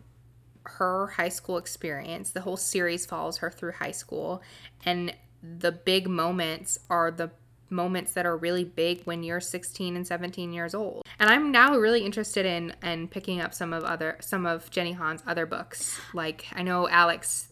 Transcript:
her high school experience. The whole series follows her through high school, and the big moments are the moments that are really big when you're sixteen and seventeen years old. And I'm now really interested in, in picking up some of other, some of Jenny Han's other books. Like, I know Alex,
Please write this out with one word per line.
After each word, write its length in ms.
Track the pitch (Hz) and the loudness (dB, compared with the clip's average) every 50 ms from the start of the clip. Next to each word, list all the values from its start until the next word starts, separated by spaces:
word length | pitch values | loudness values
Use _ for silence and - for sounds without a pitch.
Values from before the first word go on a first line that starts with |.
| - - - - - - - - - - - - - | -20 -20 -20 -20 -20 -20 -20 -20 -20 -20 -20 -20 -18
her 420 | - - - 190 185 185 190 196 202 | -12 -4 0 0 2 2 0 -2 -2
high 200 | - - 170 185 | -2 -2 -2 0
school 300 | 185 - - - 180 170 | -2 -4 -4 -4 -4 -4
experience. 720 | 180 - - - - 165 147 139 - 165 165 185 196 - | -4 -6 -8 -8 -6 -6 -6 -6 -6 -8 -8 -8 -8 -8
The 100 | - 185 | -6 -6
whole 160 | 180 185 185 | -6 -4 -4
series 500 | 185 - - - 185 175 170 170 175 - | -4 -2 -2 0 2 2 0 0 -2 -4
follows 300 | - 175 160 160 160 165 | -6 -6 -4 -4 -4 -4
her 140 | - - 170 | -4 -6 -6
through 220 | - - 175 170 | -6 -6 -8 -8
high 200 | 175 - - - | -6 -6 -6 -6
school, 500 | - - - - - - - 185 180 185 - - - - - - - - - | -6 -8 -10 -8 -6 -6 -4 -4 -6 -8 -10 -16 -20 -20 -20 -20 -20 -4 -2
and 300 | 180 175 175 175 170 - - - - - _ | -2 0 0 -2 -4 -6 -10 -16 -20 -20 _
the 300 | - 165 170 170 175 170 | -18 -16 -6 -2 0 0
big 380 | 165 175 - 190 185 190 185 185 | 0 0 0 2 2 2 2 0
moments 680 | 180 165 165 175 185 180 165 160 160 - - - - - - - | 0 2 2 2 0 0 0 -2 -4 -6 -4 -4 -4 -4 -2 0
are 220 | 180 170 165 165 | 2 2 2 2
the 180 | 165 170 165 165 - - _ _ _ _ _ - | 0 -2 -4 -6 -8 -12 _ _ _ _ _ -4
moments 420 | 185 180 175 180 185 185 190 - | -2 0 0 0 0 -2 -2 -2
that 120 | - 185 175 | -2 0 0
are 120 | 175 165 | 0 0
really 260 | 160 165 170 180 180 | 0 0 0 2 0
big 400 | 180 175 - - 165 175 175 175 - | 0 -2 0 0 2 2 2 0 -4
when 180 | 175 170 170 | -6 -6 -4
you're 180 | 165 165 170 180 | -4 -4 -4 -4
sixteen 560 | 175 - - 175 - - - - 190 180 175 | -4 -4 -6 -6 -8 -8 -6 -6 -4 -4 -4
and 100 | 175 180 | -4 -4
seventeen 460 | - 175 170 175 180 185 190 175 175 | -4 -4 -4 -4 -6 -6 -6 -6 -6
years 220 | 170 170 170 165 190 | -4 -4 -4 -4 -4
old. 280 | 208 214 190 - - - - - - | -4 -4 -4 -6 -8 -12 -10 0 6
And 100 | 214 214 | 8 8
I'm 220 | 233 285 302 294 | 8 8 6 6
now 240 | 262 233 254 285 285 | 8 8 10 10 8
really 280 | 247 214 220 240 233 196 | 6 6 6 6 4 4
interested 420 | 202 202 220 208 - - 202 190 | 0 -2 -4 -4 -2 0 0 2
in, 280 | 185 175 170 170 165 - - | 2 0 0 -2 -6 -8 -6
in 260 | - 175 170 165 165 170 | -6 -4 -4 -4 -6 -6
picking 320 | - 196 - 190 185 175 | -8 -6 -6 -4 -4 -2
up 120 | - 185 | -4 -4
some 200 | - - 180 165 | -6 -6 -4 -4
of 120 | 165 165 160 | -4 -2 -2
other, 320 | - 170 165 160 156 - - | -2 -2 -2 -2 -4 -4 -6
some 260 | - - 202 190 180 | -6 -2 -2 0 2
of 240 | 170 165 165 - - | 0 0 -2 -4 -6
Jenny 220 | - 185 175 170 | -4 -2 -2 -2
Han's 300 | 180 180 165 156 160 160 - | -4 -2 -2 -4 -4 -4 -4
other 180 | - 170 170 165 | -4 -2 -2 -2
books. 520 | 165 - - - - - - - - - - - - | -2 -4 -6 -8 -8 -8 -6 -6 -6 -6 -8 -10 -8
Like, 340 | - 175 160 156 156 - - - | -6 -4 -4 -4 -4 -6 -10 -10
I 100 | - 185 | -6 -4
know 260 | 180 185 180 180 175 - | 0 2 2 2 4 6
Alex, 600 | 175 175 175 170 165 - - - - - - - | 8 8 8 8 6 2 -2 -4 -4 -4 -6 -10